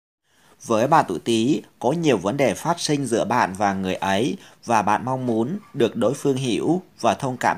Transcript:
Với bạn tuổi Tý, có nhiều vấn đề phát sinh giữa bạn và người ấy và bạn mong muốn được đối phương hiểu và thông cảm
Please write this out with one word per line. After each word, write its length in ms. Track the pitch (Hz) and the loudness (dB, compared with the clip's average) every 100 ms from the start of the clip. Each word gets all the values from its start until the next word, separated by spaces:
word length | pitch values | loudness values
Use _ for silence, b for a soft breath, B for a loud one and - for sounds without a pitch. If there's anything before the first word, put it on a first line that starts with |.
| _ _ b b b b - | _ _ b b b b -2
Với 200 | 110 127 | 2 4
bạn 180 | 160 131 | 4 2
tuổi 100 | 82 | -2
Tý, 440 | 117 113 117 156 - _ | 0 2 2 0 -4 _
có 140 | - | -2
nhiều 260 | 175 160 110 | 0 2 2
vấn 180 | 87 143 | 0 0
đề 180 | 127 | 0
phát 260 | 90 156 170 | 0 -2 -4
sinh 260 | - 147 135 | -2 -2 0
giữa 180 | 110 | 0
bạn 300 | 92 120 92 95 | 0 0 0 0
và 160 | 101 | -2
người 200 | 95 95 | 0 -2
ấy 420 | 92 98 98 120 - B B | -2 0 0 0 -4 B B
và 180 | - 113 | -2 0
bạn 220 | 101 104 | 2 0
mong 220 | 120 131 127 | -2 -6 -2
muốn 320 | 110 117 202 - | -2 -2 -4 -10
được 220 | 143 113 110 | 0 0 2
đối 180 | 117 | -2
phương 220 | 139 143 131 | 0 -2 -2
hiểu 460 | 131 92 71 175 - _ | -2 -2 0 -2 -4 _
và 140 | 117 | 0
thông 220 | 98 135 123 | 0 -4 -2
cảm 200 | 113 | -2